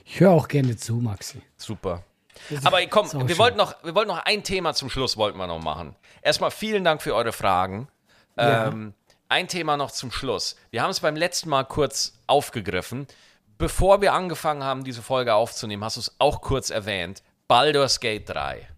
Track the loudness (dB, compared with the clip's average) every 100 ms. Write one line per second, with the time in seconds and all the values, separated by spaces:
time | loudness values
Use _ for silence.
0 | -12 4 6 8 4 2 2 0 -2 -2
1 | -2 -4 -12 -16 -20 _ -12 -8 -6 -6
2 | -10 _ _ -20 -12 -2 2 2 4 2
3 | 2 0 0 4 4 4 0 -2 -2 0
4 | 0 -2 -2 -2 -2 -2 -2 -4 -4 -2
5 | -2 0 -2 -2 -6 -4 -4 -6 -10 -16
6 | _ -4 -2 0 -2 -4 -4 0 2 0
7 | 0 -2 -2 -2 2 2 0 -4 -12 _
8 | _ _ _ 0 2 2 0 -6 -12 -18
9 | _ _ -2 0 0 -4 -2 -2 -4 -6
10 | -8 -6 -4 -4 -4 -10 _ -4 -2 0
11 | -2 0 -2 -2 -2 -2 0 -2 -2 -2
12 | -6 -6 0 2 2 -6 -4 -4 -4 -10
13 | -12 -18 _ _ _ -4 -2 4 6 6
14 | 6 2 0 -2 -2 -2 -2 -4 -6 -10
15 | -2 0 4 4 2 -4 -8 -6 -6 -6
16 | -8 2 2 2 -2 -2 -2 -4 -4 -4
17 | -4 -8 _ _ 2 4 6 4 2 0
18 | -2 -4 -6 -6 -6 -8 -14